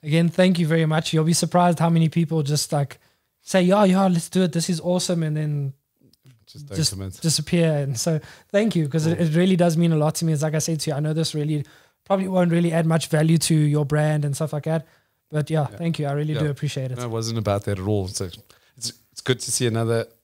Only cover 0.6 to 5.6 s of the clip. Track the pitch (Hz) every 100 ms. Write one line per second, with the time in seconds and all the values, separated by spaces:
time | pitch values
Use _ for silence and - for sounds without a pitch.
0.6 | 160 165 160 156 160 160 156 170 170 180
1.6 | 175 170 165 165 165 - 160 160 143 147
2.6 | - 147 139 - _ _ _ _ - 190
3.6 | 180 196 202 185 196 170 - 185 185 165
4.6 | 160 165 170 180 175 170 160 151 151 147